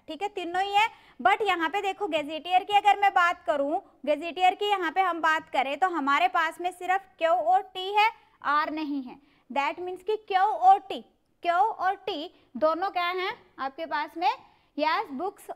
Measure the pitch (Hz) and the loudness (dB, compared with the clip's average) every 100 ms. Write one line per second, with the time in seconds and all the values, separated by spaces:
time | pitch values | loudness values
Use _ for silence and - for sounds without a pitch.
0 | - 302 403 381 339 359 403 403 440 - | -14 -8 -8 -6 -6 -4 0 2 0 -2
1 | - - 349 415 403 349 320 403 381 - | -20 -2 2 2 0 0 -2 -2 -4 -4
2 | 392 311 294 311 349 370 403 403 403 392 | -4 -4 -4 -8 0 0 4 4 4 4
3 | 403 381 349 349 - 294 285 370 - _ | 4 4 2 0 -2 -2 0 -4 -6 _
4 | 269 294 339 349 370 392 415 392 320 349 | -4 -4 -4 0 2 2 0 0 0 0
5 | 370 339 320 320 - 269 262 285 370 339 | 0 2 0 0 -2 -2 -2 0 0 0
6 | 269 285 370 349 320 320 359 359 359 381 | 0 2 2 2 0 -2 -8 -4 -2 -2
7 | - - 320 359 311 381 381 370 370 415 | -4 -2 0 2 2 2 0 -8 -2 2
8 | 440 - _ _ 277 294 320 311 294 285 | 2 0 _ _ -2 0 -2 -4 -4 -6
9 | 254 - _ _ - 262 285 339 359 359 | -8 -16 _ _ -8 -4 -2 -4 -8 -6
10 | - 427 - 370 415 359 370 403 - 269 | -4 -4 0 2 2 4 6 6 2 -10
11 | - _ _ _ 349 349 427 - 370 392 | -12 _ _ _ 0 2 2 0 -2 -4
12 | 415 302 349 _ _ 226 311 320 381 359 | -6 -8 -10 _ _ -2 0 0 -2 -2
13 | 349 370 381 480 _ - 269 330 320 302 | -2 -2 -4 -8 _ -10 -8 -8 -6 -6
14 | 311 330 370 523 - _ _ 285 311 359 | -6 -2 -2 -2 -8 _ _ -4 0 0
15 | 403 262 381 - - | -4 -6 -8 -8 -12